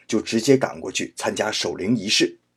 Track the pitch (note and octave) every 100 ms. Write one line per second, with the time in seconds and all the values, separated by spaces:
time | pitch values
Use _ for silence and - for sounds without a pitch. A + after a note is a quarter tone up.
0 | _ A2 - A2+ A2 C3 B2+ D#2+ F#2+ -
1 | F2+ - A2+ G2 G#2 G#2 - D2+ F#2 A#2
2 | G2 - E3 - _